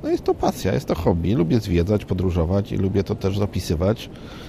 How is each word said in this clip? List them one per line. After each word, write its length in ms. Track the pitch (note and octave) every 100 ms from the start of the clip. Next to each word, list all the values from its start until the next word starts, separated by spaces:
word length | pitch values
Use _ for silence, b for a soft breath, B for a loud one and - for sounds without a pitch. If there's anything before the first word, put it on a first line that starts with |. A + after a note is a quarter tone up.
no 60 | C#4+
jest 140 | E4+
to 100 | -
pasja, 400 | F4 - G#3 F#2+
jest 120 | B2 -
to 100 | -
hobby. 400 | - F2 E2+ A#2+
Lubię 240 | E3 B2
zwiedzać, 460 | G#2 E2+ E2+ G#2+ -
podróżować 680 | F#2 F#2 E2+ E2 G2 G2+
i 60 | G#2+
lubię 260 | F#2+ G2
to 120 | G2 G2
też 220 | G2 G2
zapisywać. 720 | G2+ G2 - E2 F#2 A2 - B B B